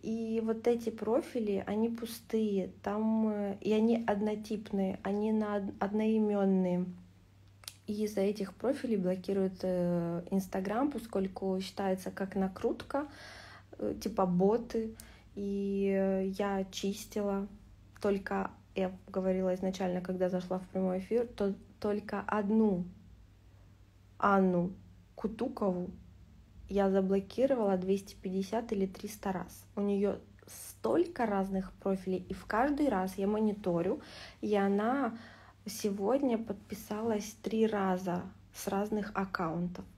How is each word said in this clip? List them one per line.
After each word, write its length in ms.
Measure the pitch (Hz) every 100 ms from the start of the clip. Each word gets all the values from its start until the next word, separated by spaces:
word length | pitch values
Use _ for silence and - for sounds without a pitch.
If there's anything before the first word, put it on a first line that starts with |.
И 400 | - 226 226 226
вот 220 | 220 226 240
эти 240 | 240 233
профили, 720 | 226 208 247 - 254 208 196 -
они 220 | 208 226
пустые, 800 | 233 226 226 - 220 214 196 180 -
там, 460 | - 208 220 220 220
э, 280 | 208 202 202
и 100 | -
они 320 | 220 226 233 233
однотипные, 920 | 202 214 214 - 214 - 196 190 -
они 300 | 196 202 214
на 240 | 214 208 208
од-, 180 | 196 -
одноименные. 1040 | 202 208 220 220 214 202 196 190 180 180 180 - - - - - - - - - -
И 180 | 208
из-за 160 | 214 208
этих 340 | 196 208 196
профилей 440 | - 226 277 240 208
блокируют, 640 | 180 185 180 196 190 190
э, 600 | 185 180 175 175 170 170 175
Instagram, 600 | 196 185 190 190 214 294
поскольку 680 | 285 226 202 190 185 190 190
считается 500 | 190 - 196 190 190
как 260 | 190 196 196
накрутка, 720 | 190 190 233 - - 277 294 - - - - - - -
э, 160 | 214 -
типа 260 | 226 196 185
боты. 680 | 175 190 233 233 226 220 220 - - -
И, 600 | - 202 196 196 196 196 196
э, 280 | 196 190 190 190
я 280 | 202 196 190
чистила 800 | - 196 202 - 214 202 196 202 - - - - -
только, 480 | 208 202 196 196 190 - -
я 180 | - 185 190 -
говорила 460 | 190 190 185 185
изначально, 480 | 185 190 185 185 180
когда 260 | 180 185 185
зашла 300 | 180 180 185
в 100 | 185
прямой 300 | 185 185 185
эфир, 280 | 190 226 240
то 280 | - 202 196 - -
только 400 | 208 208 202 202
одну 640 | 196 208 202 220 220 180 175 - - - - - - - - - - - - -
Анну 540 | 202 196 190 175 180 190 - - -
Кутукову 760 | - 208 220 247 - 202 180 180 - - - - - - - -
я 220 | 196 196
заблокировала 840 | 196 190 196 196 - 269 262 202 185
двести 400 | 185 196 196 -
пятьдесят 520 | 196 190 190 226 233
или 140 | 202 190
триста 440 | 190 208 - 196
раз. 340 | 185 - - - -
У 40 |
нее 360 | 202 202 202 - - - -
столько 800 | - - - 220 285 359 - 226
разных 440 | 196 190 190 185
профилей, 520 | - 196 190 190 185 -
и 60 |
в 100 | 190 -
каждый 420 | 214 277 285 285
раз 280 | 196 190 190
я 100 | 196
мониторю, 720 | 214 214 208 185 170 180 302 - - - -
и 160 | 214 208
она 600 | 196 202 220 277 247 233 - - - -
сегодня 720 | - - 214 196 202 269 277 226
подписалась 1000 | 226 196 - 202 - 208 226 214 202 -
три 260 | - 220 220
раза 540 | 214 190 185 185 180 185 - -
с 140 | - -
разных 460 | 196 208 214 202
аккаунтов. 680 | - 190 - 170 165 175 180 -